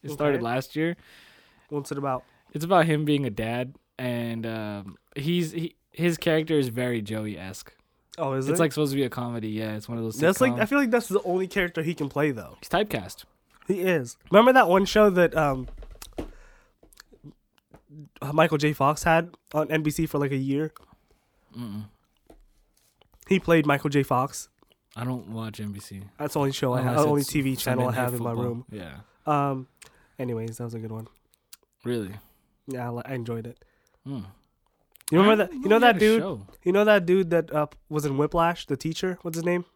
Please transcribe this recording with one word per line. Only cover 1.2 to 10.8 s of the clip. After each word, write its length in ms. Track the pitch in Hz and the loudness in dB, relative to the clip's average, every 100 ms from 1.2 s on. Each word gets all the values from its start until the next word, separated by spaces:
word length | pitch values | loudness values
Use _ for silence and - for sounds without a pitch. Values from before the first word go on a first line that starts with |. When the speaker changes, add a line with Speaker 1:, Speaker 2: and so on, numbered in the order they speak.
| - _ _ _ _ | -20 _ _ _ _
Speaker 2:
What's 240 | 147 139 | -8 -6
it 60 | 139 | -6
about? 260 | 139 127 - _ _ | -4 -4 -8 _ _
Speaker 1:
It's 100 | 151 | -8
about 220 | 165 185 165 | 4 4 6
him 180 | 151 | 2
being 220 | 151 147 135 | 2 2 0
a 40 | |
dad, 440 | 101 110 120 127 143 _ - | -2 -4 -2 -4 -8 _ -8
and, 480 | 127 120 117 117 113 | -6 -4 -4 -6 -6
um, 500 | 113 107 104 98 85 _ - | -6 -8 -10 -12 -18 _ -8
he's 360 | 139 175 160 | -2 -2 -2
he, 240 | 170 160 _ _ | -4 -10 _ _
his 240 | - 170 165 | -2 -2 0
character 420 | - 160 160 156 | 0 0 2 0
is 100 | 131 | 0
very 340 | 113 123 120 | -2 -4 -4
Joey-esque. 720 | 104 110 107 92 95 95 - _ _ _ _ - | -4 -6 -6 -10 -12 -14 -18 _ _ _ _ -6
Speaker 2:
Oh, 180 | 147 | -4
is 140 | 135 131 | -2 -2
Speaker 1:
It's, 120 | 165 | 2
Speaker 2:
it? 20 | |
Speaker 1:
like, 80 | 160 | 2
supposed 220 | 139 147 | 2 -2
to 40 | 139 | 0
be 60 | |
a 80 | 127 | -2
comedy. 380 | - 120 117 110 | -4 -8 -6 -6
Yeah, 260 | 107 110 | -6 -6
it's 140 | 107 - | -8 -8
one 100 | 117 | -6
of 60 | |
those 120 | 113 113 | -6 0
Speaker 2:
That's 200 | 160 196 | 0 2
like, 120 | 254 | 0
Speaker 1:
sitcom 80 | 247 | 0
Speaker 2:
I 60 | 214 | 0
feel 120 | |
like 140 | 285 | 2